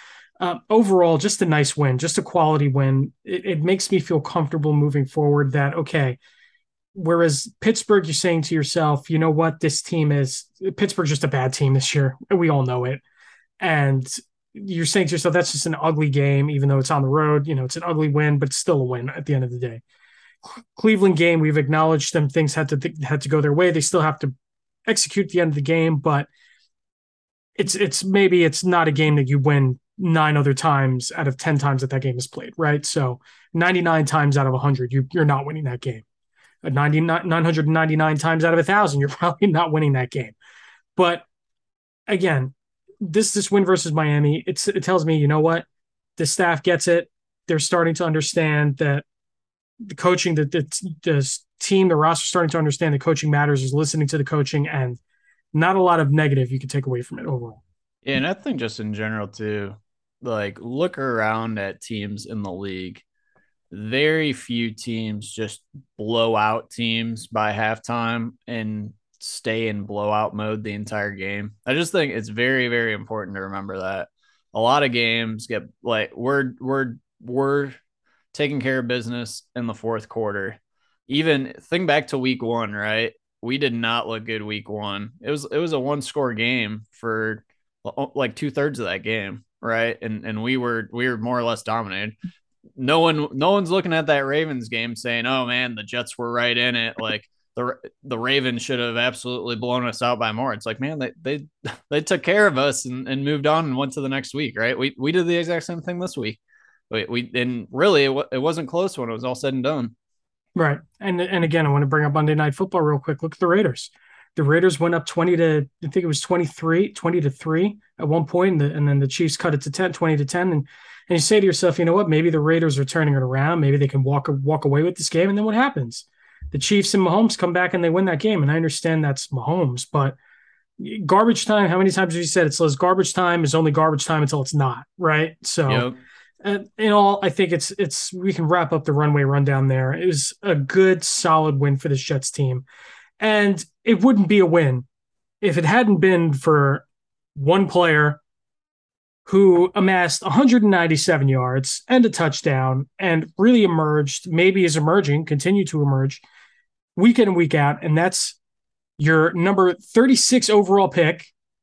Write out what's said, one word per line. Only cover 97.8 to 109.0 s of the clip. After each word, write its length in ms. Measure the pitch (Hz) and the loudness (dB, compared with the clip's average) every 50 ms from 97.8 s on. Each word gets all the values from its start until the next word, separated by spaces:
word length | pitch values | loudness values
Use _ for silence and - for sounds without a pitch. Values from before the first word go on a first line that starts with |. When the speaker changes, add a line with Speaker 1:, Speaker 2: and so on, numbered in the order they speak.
| - - _ _ - | -14 -20 _ _ -12
Speaker 2:
the 140 | 139 123 113 | -10 -8 -6
Ravens 440 | 120 127 139 139 127 127 120 117 | -2 -2 0 0 0 -2 -4 -4
should 160 | - - 131 120 | -6 -6 -4 -4
have 180 | 120 120 113 | -4 -4 -2
absolutely 600 | 120 120 127 127 - - 123 123 117 92 120 117 | -2 -2 -2 -2 -6 -10 -10 -8 -8 -8 -8 -8
blown 300 | 107 123 120 123 127 123 | -6 -4 -4 -2 -2 -4
us 160 | 120 110 - | -4 -6 -4
out 160 | 123 120 123 107 | -2 -2 -2 -2
by 140 | 117 110 | -2 -4
more." 200 | 107 113 135 131 | -4 -4 -6 -6
It's 140 | 107 107 - | -6 -8 -8
like, 120 | 113 107 - | -10 -8 -8
man, 200 | 131 147 160 147 | -8 -8 -6 -8
they, 140 | 127 - - _ | -8 -10 -10 _
they, 240 | - 131 147 143 151 - _ _ - | -8 -8 -8 -8 -10 -16 _ _ -14
<laughs> 260 | 143 - - _ - | -14 -14 -14 _ -4
they 120 | 147 151 | -4 -4
took 200 | 151 - 190 143 | -2 -2 -4 -2
care 240 | - 165 190 208 208 | 0 0 2 4 4
of 120 | 196 139 131 | 2 2 2
us 260 | 143 143 127 - - | 0 0 -2 -4 -8
and, 240 | 127 127 131 127 131 | -8 -10 -10 -8 -6
and 160 | 131 135 139 | -6 -4 -2
moved 220 | 143 151 143 139 | -4 -4 -2 0
on 180 | 151 156 165 165 | 0 0 0 0
and 120 | 143 127 | -2 -4
went 180 | 131 143 131 - | -4 -4 -6 -6
to 60 | 151 | -8
the 80 | 135 131 | -6 -6
next 260 | 135 135 131 - - | -6 -6 -8 -8 -8
week, 240 | 143 151 113 - 104 | -6 -6 -6 -4 -4
right? 200 | 110 120 131 - | -2 -2 -2 -2
We, 160 | 131 143 - - | -4 -6 -4 -4
we 140 | 131 147 | -4 -2
did 140 | 170 185 170 | 0 0 0
the 100 | 170 170 | 0 -2
exact 280 | 170 165 165 175 160 - | -2 -2 -4 -6 -6 -6
same 160 | - 170 165 | -8 -12 -10
thing 180 | - 180 175 175 | -8 -10 -8 -8
this 180 | 180 180 - | -8 -8 -8
week. 240 | 143 110 110 107 _ _ _ _ _ _ _ _ _ _ - | -6 -8 -8 -8 _ _ _ _ _ _ _ _ _ _ -8
We, 160 | 110 110 98 - | -6 -6 -6 -4
we, 220 | 120 120 123 120 123 | -6 -6 -6 -4 -4
and 340 | 123 123 127 123 120 98 - | -4 -2 -2 -4 -8 -10 -8
really, 340 | - 131 175 208 180 143 139 | -4 0 2 2 4 4 2
it 80 | 135 | 2
wa-, 160 | 135 139 - - | 0 -2 -4 -4
it 80 | 131 127 | -4 -2
wasn't 300 | 135 160 160 170 147 131 | -2 -2 -4 -4 -8 -6
close 300 | 165 170 190 185 - | -4 -4 -4 -4 -4
when 100 | 143 | -8